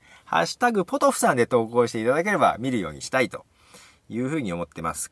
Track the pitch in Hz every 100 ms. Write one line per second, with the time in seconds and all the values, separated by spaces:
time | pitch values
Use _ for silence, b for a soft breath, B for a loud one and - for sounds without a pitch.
0 | B B - 160 170 - 247 214 180 277
1 | 277 - 233 135 117 127 113 120 - 113
2 | 110 147 180 190 110 80 127 123 82 73
3 | - 131 120 - - B B B B B
4 | - 110 131 156 110 85 85 - 82 80
5 | -